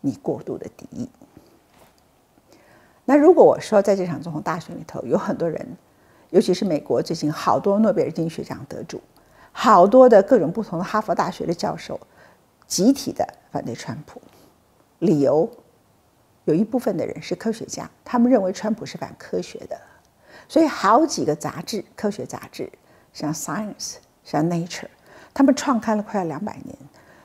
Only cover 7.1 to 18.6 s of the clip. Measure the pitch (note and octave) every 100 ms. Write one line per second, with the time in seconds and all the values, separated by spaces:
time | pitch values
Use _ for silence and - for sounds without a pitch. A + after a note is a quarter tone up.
7.1 | E3 D3+ D#3 - G#2+ G3+ G3+ A3 E3+ D3+
8.1 | D#3+ E3 - - - - - - - -
9.1 | _ _ _ - - A#3+ G3 G3 B3+ B3+
10.1 | G#3+ G3 A#3+ D3+ G#3 G#3 E3+ F#3+ G#3+ G#3+
11.1 | - E3+ F3 - E3+ G3+ E3 - - -
12.1 | _ - _ _ _ - - G#3+ C#4 -
13.1 | - - - _ - - A#2 - D3 -
14.1 | - - _ _ _ _ _ _ _ F3
15.1 | D3+ C3 D3+ A3+ - _ _ _ _ _
16.1 | _ _ _ - D#3+ G#3+ B3+ A#3+ F3 -
17.1 | - - F3 A3+ A3 - - - _ -
18.1 | A#3+ B3 B3 F#3 F#3